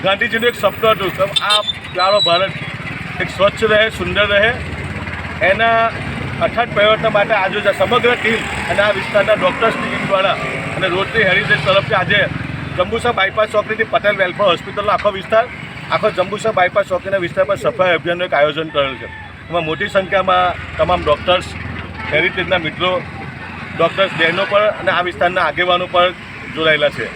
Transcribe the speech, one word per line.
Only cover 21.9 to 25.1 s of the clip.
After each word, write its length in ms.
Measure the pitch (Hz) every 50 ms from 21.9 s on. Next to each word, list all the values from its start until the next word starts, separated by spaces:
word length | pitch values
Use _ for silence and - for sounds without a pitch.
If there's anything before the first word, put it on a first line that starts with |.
| - - - -
હેરિટેજના 460 | 143 151 165 190 - 185 175 165 185
મિત્રો, 440 | 180 160 151 - - 170 180 185 180 - - - - - - - - - - - - - - -
ડૉક્ટર્સ 340 | - 165 165 - 185 196 185 151
બહેનો 280 | 151 165 160 170 185 196
પણ 160 | 196 202 202
અને 300 | 208 214 202 - - 185
આ 100 | 175 170
વિસ્તારના 400 | 180 180